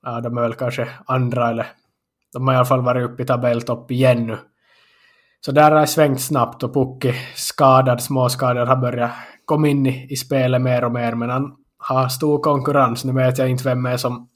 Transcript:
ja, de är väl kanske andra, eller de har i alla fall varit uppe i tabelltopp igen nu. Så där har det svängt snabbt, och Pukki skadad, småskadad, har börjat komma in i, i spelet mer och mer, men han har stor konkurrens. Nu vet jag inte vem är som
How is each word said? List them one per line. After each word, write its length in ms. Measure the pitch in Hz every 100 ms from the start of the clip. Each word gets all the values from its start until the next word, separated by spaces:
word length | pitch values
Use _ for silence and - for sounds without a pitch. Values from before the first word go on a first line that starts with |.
ja, 180 | 135 117
de 180 | 120 120
är 40 |
väl 120 | 117
kanske 340 | 113 123 117 143 - -
andra, 440 | 131 123 123 117
eller 160 | 113 110 - _ _ _ _ _
de 140 | 127 131
har 80 |
i 20 | 131
alla 80 |
fall 180 | 123 131
varit 280 | 123 123 123
uppe 120 | 123
i 40 | 127
tabelltopp 640 | 123 123 117 117 117 -
igen 360 | 127 131 120 113
nu. 120 | 107 - _ _ _ _ _ _ _ _ _
Så 120 | -
där 180 | 143 151
har 100 | 151
det 60 | 147
svängt 340 | - 147 135
snabbt, 420 | - 147 120 -
och 120 | 127
Pukki 400 | 143 131 - 131 127 -
skadad, 680 | - - - 135 131 131 120
småskadad, 680 | - 135 127 123 131 123 120
har 80 | 127
börjat 360 | 123 120 117 - - -
komma 240 | - 151 151
in 180 | 143 135
i, 260 | 131 127
i 40 | 131
spelet 460 | - 135 127 127
mer 220 | 127 123
och 80 | 120
mer, 220 | 120 117
men 160 | 117 117
han 260 | 127 143 - _ _
har 300 | - 131 127
stor 320 | 127 151 147
konkurrens. 640 | 151 143 127 143 127 120
Nu 80 | 131
vet 260 | 131 127 127
jag 120 | 131
inte 140 | 127
vem 220 | 131 127 127
är 100 | 123
som 320 | 127 120 -